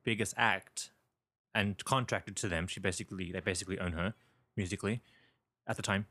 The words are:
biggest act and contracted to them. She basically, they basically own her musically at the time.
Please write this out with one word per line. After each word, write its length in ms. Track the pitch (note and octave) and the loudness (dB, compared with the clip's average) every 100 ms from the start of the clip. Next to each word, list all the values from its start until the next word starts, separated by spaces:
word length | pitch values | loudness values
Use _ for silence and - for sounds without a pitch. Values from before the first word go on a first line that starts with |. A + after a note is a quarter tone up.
biggest 300 | - A2 G#2 - | -2 0 0 4
act 540 | A#2 F#2+ - - - _ _ _ _ _ _ | 4 4 0 -10 -10 _ _ _ _ _ _
and 300 | A2+ G2+ F#2+ - | 2 2 0 2
contracted 500 | C3+ B2 G2 - G2 | 2 2 -2 -2 -4
to 100 | G#2 | 0
them. 180 | E2+ F2+ | 0 0
She 120 | - | -2
basically, 520 | F#2+ F2+ G#2 F#2+ F2+ | -2 -2 -6 -6 -6
they 100 | F#2 | -4
basically 380 | G2+ F2+ - F#2+ | -2 -2 -2 -2
own 120 | F2+ | -2
her 220 | E2 F#2 - _ _ _ - | 0 -2 -2 _ _ _ -4
musically 440 | F#2 G2+ G2+ A#2+ _ _ _ _ _ _ - | -2 -2 -2 -2 _ _ _ _ _ _ -6
at 100 | - | -4
the 60 | |
time. 240 | - G2 G#2 | 2 2 0